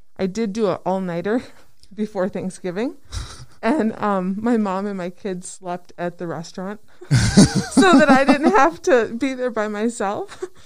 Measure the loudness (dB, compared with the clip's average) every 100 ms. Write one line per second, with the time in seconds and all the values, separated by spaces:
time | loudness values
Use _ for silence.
0 | -20 -6 -6 -4 -4 -2 -2 -2 -2 -4
1 | -4 -4 -2 -4 -4 -16 -20 -20 -18 -8
2 | -6 -2 -4 -4 -8 -8 -8 -4 -6 -8
3 | -12 -12 -12 -14 -18 -6 -2 0 0 -2
4 | -2 0 -2 -2 0 0 0 -2 -4 -6
5 | -8 -8 -8 -8 -12 -14 -10 -10 -12 -8
6 | -8 -6 -8 -8 -10 -10 -10 -12 -16 -20
7 | 0 2 4 6 6 4 0 4 6 6
8 | 8 6 4 4 4 6 4 2 2 2
9 | 2 -2 -4 -2 -4 -4 -4 -2 -4 -2
10 | -4 -4 -8 -12 -14 -14